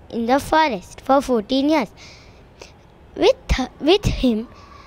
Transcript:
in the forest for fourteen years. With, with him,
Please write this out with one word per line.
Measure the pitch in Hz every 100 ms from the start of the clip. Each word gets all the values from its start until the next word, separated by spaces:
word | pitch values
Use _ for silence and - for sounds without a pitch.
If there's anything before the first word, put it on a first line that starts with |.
| -
in | 233 233
the | 277 -
forest | 320 311 196 - - -
for | 269 262
fourteen | 240 208 262 285
years. | 311 220 - - - - - - - - - - - - -
With, | 392 539 - - 254 -
with | 277 415 -
him, | - 254 220 240 - - -